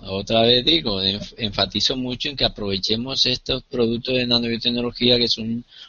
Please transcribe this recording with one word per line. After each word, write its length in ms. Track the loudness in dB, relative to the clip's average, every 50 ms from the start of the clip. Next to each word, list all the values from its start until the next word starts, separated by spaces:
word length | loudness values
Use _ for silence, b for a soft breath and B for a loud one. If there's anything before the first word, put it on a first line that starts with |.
| -8 -6
Otra 300 | -4 -4 -2 2 4 6 6
vez 200 | 6 6 4 4
digo, 360 | 2 2 2 0 -2 -2 0
enf-, 320 | 0 0 -2 -2 -6 -10 -8
enfatizo 580 | -6 -6 -2 0 0 0 0 0 0 0 0 0
mucho 320 | -2 -4 -4 -4 -6 -6 -6
en 60 | -2
que 80 | -2 -2
aprovechemos 800 | -2 -2 -4 -4 -4 -2 -2 -2 -2 -2 -2 -2 -4 -2 0 0
estos 380 | 0 0 -2 -2 -4 -4 -4 -4
productos 520 | _ 0 0 2 2 2 0 -2 0 0
de 120 | 0 2
nanobiotecnología 880 | 2 2 2 2 0 -2 -2 -2 -2 -2 0 -2 -4 -2 2 4 4 4
que 100 | 4 4
son 180 | 2 0 -2 -2
un 200 | -4 -4 -4 -6 B B B B